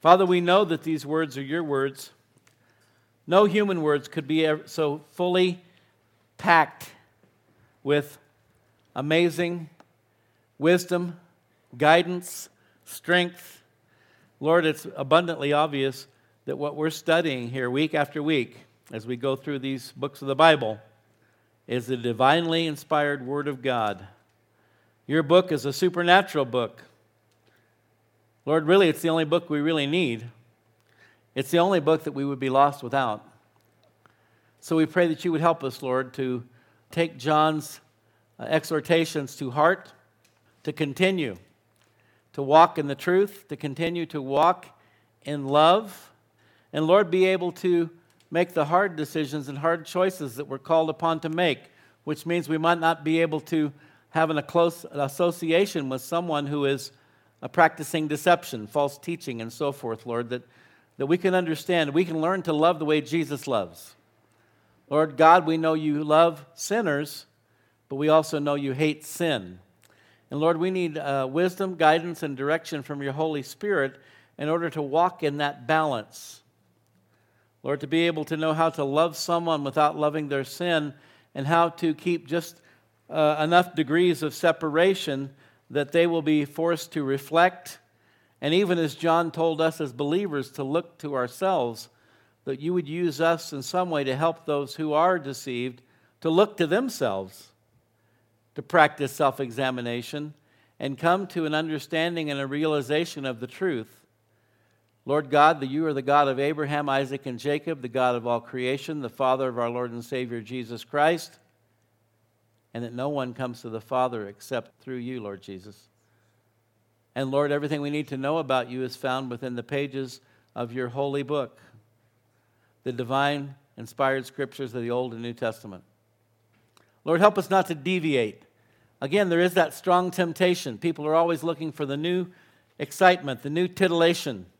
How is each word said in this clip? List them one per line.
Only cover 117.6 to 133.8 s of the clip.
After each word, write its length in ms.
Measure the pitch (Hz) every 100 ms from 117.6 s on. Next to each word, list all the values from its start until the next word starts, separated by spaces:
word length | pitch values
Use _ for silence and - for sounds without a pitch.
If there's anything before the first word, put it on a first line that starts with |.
| 147 151
we 80 | 143
need 180 | 147 143
to 80 | 135
know 220 | 135 160
about 320 | 143 131 120
you 120 | 123
is 140 | 127 127
found 340 | 135 131 131
within 260 | 120 131 120
the 60 |
pages 580 | 117 143 143 131 131 - _ _ _
of 180 | - 120
your 160 | 123 123
holy 340 | 123 139 139
book, 380 | 143 147 123 _ - _ _ _ _ _ _ _ _ _ _ _
the 80 | -
divine 640 | 120 120 135 139 147 139 135 _ -
inspired 480 | 113 - 135 135
scriptures 500 | 123 - 135 - 131
of 80 | 123
the 80 | 117
Old 220 | 123 127
and 80 | 117
New 140 | 120
Testament. 500 | 117 117 110 107 92 _ _ _ _ _ _ _ _ _ _ _ _
Lord, 160 | - 165
help 160 | 208 202
us 140 | -
not 160 | 190 180
to 80 |
deviate. 720 | 165 139 185 160 139 110 - _ _ _ _ _ _
Again, 280 | 139 185 190
there 120 | 170
is 140 | 180
that 200 | 180 160
strong 360 | - - 180 180
temptation. 680 | 180 175 160 185 175 139 107
People 280 | 170 160 151
are 80 |
always 280 | 160 170 165
looking 300 | 160 147 156
for 120 | 147
the 120 | 147 143
new 320 | 165 180 175 - _ _ _ _
excitement, 640 | - - 185 180 143 127
the 80 | 143
new 160 | 156 180
titillation. 800 | 180